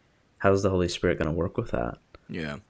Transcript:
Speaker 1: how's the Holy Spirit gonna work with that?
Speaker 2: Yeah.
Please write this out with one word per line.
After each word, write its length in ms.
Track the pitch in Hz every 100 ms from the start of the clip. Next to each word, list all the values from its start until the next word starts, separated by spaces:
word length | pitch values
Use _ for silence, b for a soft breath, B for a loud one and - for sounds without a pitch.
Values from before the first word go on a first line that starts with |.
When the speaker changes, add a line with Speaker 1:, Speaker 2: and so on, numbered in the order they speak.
| b b b -
Speaker 1:
how's 240 | 101 98
the 60 | 98
Holy 180 | 92 87
Spirit 300 | - 90 80
gonna 140 | 76
work 240 | 82 92 -
with 140 | 110
that? 260 | 62 58 - _ - -
Speaker 2:
Yeah. 280 | 92 76 71